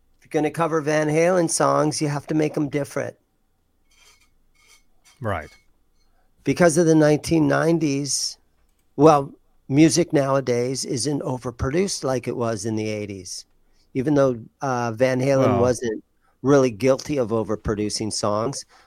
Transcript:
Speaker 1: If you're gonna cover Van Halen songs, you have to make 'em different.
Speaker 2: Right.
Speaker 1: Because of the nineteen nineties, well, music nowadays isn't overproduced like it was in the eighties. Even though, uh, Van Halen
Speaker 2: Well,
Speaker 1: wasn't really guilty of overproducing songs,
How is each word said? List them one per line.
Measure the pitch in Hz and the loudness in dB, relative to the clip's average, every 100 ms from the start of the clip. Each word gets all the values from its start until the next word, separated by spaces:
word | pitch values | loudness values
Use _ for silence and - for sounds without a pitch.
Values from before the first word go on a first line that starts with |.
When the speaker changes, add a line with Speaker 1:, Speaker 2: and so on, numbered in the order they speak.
| _ _ | _ _
Speaker 1:
If | - | -6
you're | 160 | -2
gonna | 151 | -2
cover | 156 165 160 | -2 -2 -2
Van | 143 156 156 | -2 0 0
Halen | 151 170 185 165 | 2 2 2 0
songs, | - 143 139 151 147 | 2 2 2 0 0
you | 151 | -4
have | 143 - | -4 -4
to | 156 | -2
make | 151 156 | -2 -2
'em | 147 | -4
different. | 147 135 - 117 - _ _ _ _ _ _ _ _ _ _ _ _ _ _ _ _ _ _ _ - | -4 -6 -6 -8 -10 _ _ _ _ _ _ _ _ _ _ _ _ _ _ _ _ _ _ _ -10
Speaker 2:
Right. | 120 90 73 - _ _ _ _ _ _ _ _ | -6 -6 -8 -18 _ _ _ _ _ _ _ _
Speaker 1:
Because | - 135 175 151 | -4 2 4 4
of | 165 | 4
the | |
nineteen | 156 151 151 - 160 147 | 6 6 2 2 0 2
nineties, | 139 156 170 156 139 143 - - - _ _ _ _ _ - | 2 2 0 0 -2 -4 -6 -6 -10 _ _ _ _ _ 4
well, | 151 147 139 - _ _ - | 6 6 2 -10 _ _ -2
music | 139 160 165 165 | 4 4 4 0
nowadays | 156 139 135 127 120 123 131 117 | 0 0 0 0 -2 -2 -4 -6
isn't | 131 120 143 | -6 -4 -4
overproduced | 151 127 123 117 135 151 196 - | -4 -6 -8 -6 -4 -2 -2 -4
like | 139 131 123 | -4 -4 -4
it | 123 | -4
was | 117 110 | -4 -4
in | 107 107 | -4 -4
the | 107 | -4
eighties. | 107 104 98 92 - - _ _ _ _ 135 | -6 -8 -12 -14 -16 -18 _ _ _ _ -6
Even | 127 | 0
though, | 143 135 120 - - | 2 2 0 -8 -10
uh, | 139 123 120 | -6 -4 -4
Van | 110 127 127 | 0 0 2
Halen | 131 135 123 | 0 2 2
Speaker 2:
Well, | 101 | 2
Speaker 1:
wasn't | 123 123 120 107 - _ _ _ | 2 0 -4 -8 -12 _ _ _
really | 127 143 131 | 4 4 4
guilty | 104 131 131 - 147 | 2 2 2 0 -4
of | 113 | -2
overproducing | 113 104 104 - 104 107 - 107 | -2 -2 -4 -4 -2 -2 -4 -6
songs, | - 107 104 117 139 - _ | -4 -2 0 -2 -6 -14 _